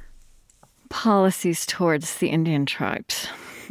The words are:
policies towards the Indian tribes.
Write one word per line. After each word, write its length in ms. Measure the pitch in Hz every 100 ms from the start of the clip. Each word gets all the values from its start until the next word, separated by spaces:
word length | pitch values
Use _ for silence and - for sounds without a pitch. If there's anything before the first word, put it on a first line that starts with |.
| - - - _ _ _ _ _ -
policies 760 | - 233 202 190 190 180 165 -
towards 520 | - 175 156 156 -
the 120 | 180
Indian 360 | 160 165 151 143
tribes. 640 | - 95 - - - - - - - -